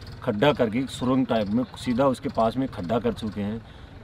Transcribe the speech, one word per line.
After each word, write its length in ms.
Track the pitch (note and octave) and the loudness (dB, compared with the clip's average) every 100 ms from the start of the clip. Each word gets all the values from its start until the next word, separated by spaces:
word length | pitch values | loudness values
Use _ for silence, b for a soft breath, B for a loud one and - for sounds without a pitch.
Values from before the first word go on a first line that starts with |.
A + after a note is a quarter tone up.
| B - | B -8
खड्डा 300 | - G#2 D3 | -2 4 4
करके 340 | - A2+ A#2 C3 | 4 2 0 -2
सुरंग 400 | - B2+ C3 C3 | -2 2 2 4
टाइप 220 | A2+ G2+ | 2 2
में 160 | A2+ | 0
सीधा 420 | E3 - B2+ A#2+ F3+ | -2 -4 -2 4 4
उसके 220 | - C4 | 2 -2
पास 280 | - A2+ B2 | 2 2 2
में 120 | C4+ | -4
खड्डा 300 | - E2+ A#3+ | -4 -2 0
कर 140 | A#2 | 0
चुके 280 | - A2 D3 | -2 -4 -4
हैं। 220 | G2+ A2+ - B B B | -4 -4 -10 B B B